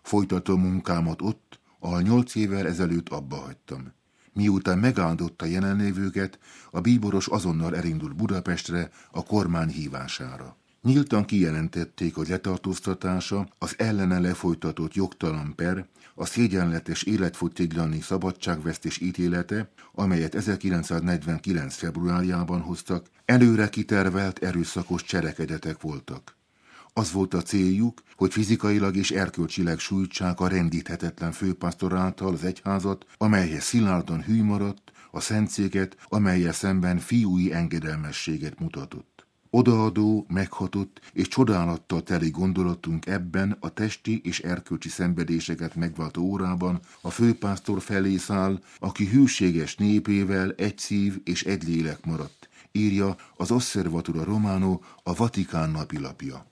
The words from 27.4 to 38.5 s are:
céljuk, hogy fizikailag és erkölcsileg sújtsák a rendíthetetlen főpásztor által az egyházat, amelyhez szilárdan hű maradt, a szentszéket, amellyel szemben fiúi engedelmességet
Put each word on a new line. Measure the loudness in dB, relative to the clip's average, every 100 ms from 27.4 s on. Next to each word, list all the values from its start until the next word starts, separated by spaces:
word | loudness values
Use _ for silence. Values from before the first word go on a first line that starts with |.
céljuk, | 0 2 4 4 2 -2 _
hogy | 0 0
fizikailag | 2 2 2 4 2 2
és | 0 0
erkölcsileg | 0 -2 -2 -4 0 -2 -2
sújtsák | -2 -2 -2 -2 -4 0
a | 0
rendíthetetlen | 2 2 0 -4 -6 -6 -4 -6
főpásztor | -2 -2 -2 -4 -2 -2
által | 0 0 -2 -2
az | -2
egyházat, | -4 -6 -4 -2 -2 -4 -8 0
amelyhez | 4 4 2 -2
szilárdan | 0 2 4 2 0 -4
hű | 2 2
maradt, | 4 2 -2 -6 -16 -20 -12
a | -8
szentszéket, | -2 0 0 0 0 0 -2 -4 -4
amellyel | 2 4 4 2
szemben | 0 0 2 2 0
fiúi | 2 2 4 2 2
engedelmességet | 0 -2 -2 -4 -6 -6 -6 -4 -4 -6